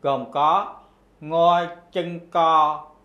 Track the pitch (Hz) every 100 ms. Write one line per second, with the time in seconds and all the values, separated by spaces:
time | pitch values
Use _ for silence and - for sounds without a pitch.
0 | 143 135 120 147 151 180 208 - _ _
1 | _ _ 151 165 170 175 170 - _ 190
2 | 170 170 170 175 165 160 151 151 - _